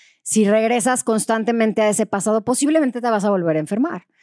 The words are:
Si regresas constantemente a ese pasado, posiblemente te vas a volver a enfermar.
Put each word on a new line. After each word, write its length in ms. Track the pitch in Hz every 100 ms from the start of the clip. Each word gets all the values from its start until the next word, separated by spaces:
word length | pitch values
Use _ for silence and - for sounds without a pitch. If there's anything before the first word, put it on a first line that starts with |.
| _ _
Si 220 | - 214 202
regresas 580 | 214 220 240 254 254
constantemente 800 | - 220 - 226 220 233 220 208
a 80 | 214
ese 160 | 202 208
pasado, 380 | 202 214 220
posiblemente 560 | 214 254 285 320 269 233
te 80 | 240
vas 140 | 220 208
a 40 |
volver 280 | 196 170 156
a 20 |
enfermar. 480 | 156 202 320 180 - _